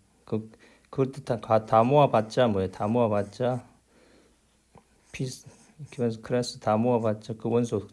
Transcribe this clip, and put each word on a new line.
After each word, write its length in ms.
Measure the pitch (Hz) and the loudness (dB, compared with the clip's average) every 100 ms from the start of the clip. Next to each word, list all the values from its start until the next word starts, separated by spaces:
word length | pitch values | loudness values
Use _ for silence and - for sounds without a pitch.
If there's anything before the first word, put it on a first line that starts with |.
| _ _ | _ _
그, 260 | - 110 110 - - _ - | -8 -6 -6 -18 -20 _ -12
그걸 220 | - 131 | -2 -2
뜻한, 300 | 139 - 117 | -4 -6 -6
가-, 240 | - 110 110 | 2 0 4
다 180 | 113 | 4
모아봤자 640 | 120 147 139 113 107 - 123 | 6 6 6 4 0 0 2
뭐예요? 240 | 98 92 | 2 -2
다 160 | - 107 | -4 -2
모아봤자, 800 | 120 113 104 98 - 123 123 - _ _ _ _ _ _ _ _ _ _ - _ _ _ | 2 2 0 -2 -4 -2 -2 -8 _ _ _ _ _ _ _ _ _ _ -20 _ _ _
피-, 180 | - 127 - - - _ - | -8 -8 -8 -20 -20 _ -20
이퀴버런스 400 | 147 - 120 110 | -16 -4 -4 -4
클래스 380 | - 123 120 - | -4 -4 -4 -6
다 160 | 113 107 | 0 2
모아봤자 580 | 123 120 113 107 - 110 | 2 0 0 -4 -8 -8
그 140 | 117 | -2
원소 380 | 117 120 104 - | 0 0 -2 -6